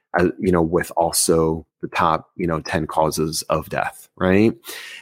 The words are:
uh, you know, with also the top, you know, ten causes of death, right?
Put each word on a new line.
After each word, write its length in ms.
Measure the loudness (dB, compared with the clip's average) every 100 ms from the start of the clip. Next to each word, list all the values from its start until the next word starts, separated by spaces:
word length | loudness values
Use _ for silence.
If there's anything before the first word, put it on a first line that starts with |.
| _ 0
uh, 100 | 2 0
you 140 | 2
know, 100 | 2
with 300 | 2 0 -2 -2
also 680 | -2 0 2 2 2 -2 -8 _
the 80 | -8
top, 420 | -2 0 0 -4 -6
you 100 | -4
know, 140 | -4
ten 260 | -4 -4 -2
causes 560 | 0 0 0 -4 -4 -4
of 200 | -4 -4
death, 400 | -4 -6 -8 -16 -2
right? 360 | 2 4 4 0 -8 -16 -16 -8